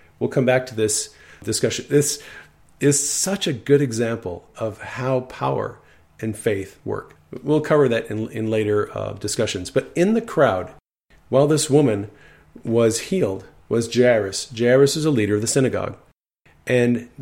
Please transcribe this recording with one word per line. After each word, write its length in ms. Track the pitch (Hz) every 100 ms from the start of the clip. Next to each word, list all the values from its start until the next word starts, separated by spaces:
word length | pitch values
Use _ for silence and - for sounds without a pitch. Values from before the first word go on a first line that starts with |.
| _ -
We'll 120 | 120
come 160 | 143 123
back 200 | 127 -
to 80 |
this 400 | 110 107 - - - - -
discussion. 440 | 113 107 113 - -
This 340 | 147 143 - - - - _ _ -
is 320 | 143 143 -
such 360 | - 185 196 175
a 60 |
good 300 | 120 - 143
example 640 | 135 113 113 113 92 87 _ -
of 240 | 110 98
how 400 | - 127 127 131
power 580 | 127 - 131 127 107 - _ _ _ -
and 160 | 110 104
faith 420 | 113 98 92 -
work. 320 | 107 101 - - - -
We'll 180 | 143 151
cover 280 | 151 151 131
that 220 | 113 -
in, 200 | 107 113
in 180 | 110 110
later, 480 | 110 104 104 - 101
uh, 160 | 101
discussions. 560 | 98 104 - 107 95 90
But 200 | 131 -
in 200 | 165 190
the 80 | 226
crowd, 500 | 233 165 127 92 - - _ _ _ - -
while 180 | 127 147
this 220 | 151 -
woman 420 | 143 135 104 107 - - _ _ -
was 360 | - 117 113 -
healed, 440 | - 190 110 95 - - -
was 260 | 117 117
Jairus. 560 | 117 123 113 98 - - 110
Jairus 400 | 120 135 139 156
is 80 |
a 60 | 156
leader 240 | 127 101
of 60 | 104
the 60 | 113
synagogue. 500 | 139 127 95 98 - _ _ _ _ _ _ -
And 420 | 123 120 117 - -